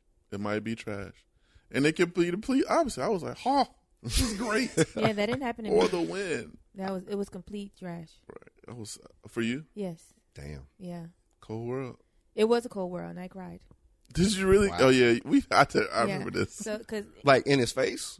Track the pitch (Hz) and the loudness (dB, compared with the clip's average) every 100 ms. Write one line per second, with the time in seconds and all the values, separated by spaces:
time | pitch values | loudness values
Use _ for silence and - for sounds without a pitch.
0 | _ _ _ 101 104 107 110 113 - 101 | _ _ _ -6 -4 -4 -4 -8 -8 -10
1 | 95 - _ _ _ _ _ 127 147 160 | -12 -16 _ _ _ _ _ 0 2 2
2 | 175 175 175 180 247 262 - 285 294 - | 0 2 0 -2 0 0 2 0 0 -2
3 | 160 190 123 123 247 285 240 _ _ _ | -4 -2 -6 -4 0 2 0 _ _ _
4 | 120 - 247 202 233 220 254 - - 220 | -2 0 0 -2 -2 0 0 0 0 0
5 | 220 208 208 262 247 233 214 180 185 180 | 0 0 -2 -2 -6 -6 2 4 4 2
6 | 165 185 190 131 80 - _ 190 190 185 | -2 -4 -4 -4 -6 -16 _ -10 -8 -8
7 | 190 202 202 190 175 202 202 - 180 170 | -6 -6 -6 -10 -12 -12 -12 -14 -12 -12
8 | 160 _ - - - _ - 120 104 - | -14 _ -20 -20 -20 _ -16 -14 -14 -14
9 | - _ 104 117 117 131 156 208 190 165 | -18 _ -8 -4 -2 -4 -8 -10 -10 -10
10 | - _ _ - 143 143 69 - 180 175 | -18 _ _ -16 -14 -14 -16 -16 -14 -14
11 | 165 _ _ _ - 113 117 131 127 - | -14 _ _ _ -14 -10 -8 -8 -8 -14
12 | _ _ _ - 220 240 247 202 180 180 | _ _ _ -2 2 2 -2 -8 -8 -8
13 | 170 170 180 190 180 170 - _ _ _ | -10 -12 -14 -14 -16 -18 -20 _ _ _
14 | - - 196 190 190 196 202 175 131 131 | -6 0 2 2 6 6 6 6 6 8
15 | 120 117 - 277 - 101 143 - 104 110 | 6 4 4 2 6 4 6 2 0 0
16 | 117 95 98 95 101 - 220 214 - 214 | 0 -2 -4 -4 -4 -6 -8 -8 -8 -10
17 | 202 - 139 131 - 139 117 - - - | -10 0 4 4 6 2 2 0 -2 -4
18 | - | -10